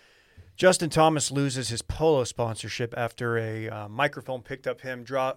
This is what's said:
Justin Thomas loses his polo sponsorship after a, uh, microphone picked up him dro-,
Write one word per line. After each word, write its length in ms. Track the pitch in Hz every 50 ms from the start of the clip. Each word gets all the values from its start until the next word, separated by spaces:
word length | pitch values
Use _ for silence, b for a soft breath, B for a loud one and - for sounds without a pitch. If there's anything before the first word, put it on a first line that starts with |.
| b b b b b b b b b b b
Justin 340 | - 175 185 180 - 175 151
Thomas 400 | - 160 160 160 156 147 - -
loses 380 | 135 139 139 139 123 135 123 104
his 140 | 117 107 -
polo 420 | - - - 156 165 151 135 120
sponsorship 680 | - - - 120 113 110 - - 110 - - 123 113 -
after 420 | 123 120 113 - - 123 120 117 117
a, 300 | 113 110 110 110 110 110
uh, 200 | 110 107 104 104
microphone 540 | 107 123 143 147 143 143 120 - 131 120 107
picked 240 | - 135 135 -
up 140 | 135 120 -
him 240 | - 131 127 123 120
dro-, 300 | 113 135 135 131 131 -